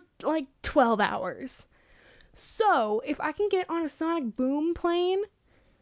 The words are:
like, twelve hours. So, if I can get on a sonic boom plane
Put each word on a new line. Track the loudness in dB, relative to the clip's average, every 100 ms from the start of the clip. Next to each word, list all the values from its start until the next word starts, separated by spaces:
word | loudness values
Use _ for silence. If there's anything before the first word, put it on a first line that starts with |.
| -4 -8
like, | -2 -2 -4 _
twelve | 0 4 6 4
hours. | 2 0 -6 -8 -10 -14 -16 _ _ -20 -20 -20 -20
So, | -14 -8 0 4 4 2 -2 -2
if | -4
I | -4
can | -2 0
get | 0 0
on | -2
a | -4
sonic | -4 -2 -2 -2 -2
boom | -2 0 -2
plane | -2 0 0 2 0 -2 _ _ _ _ _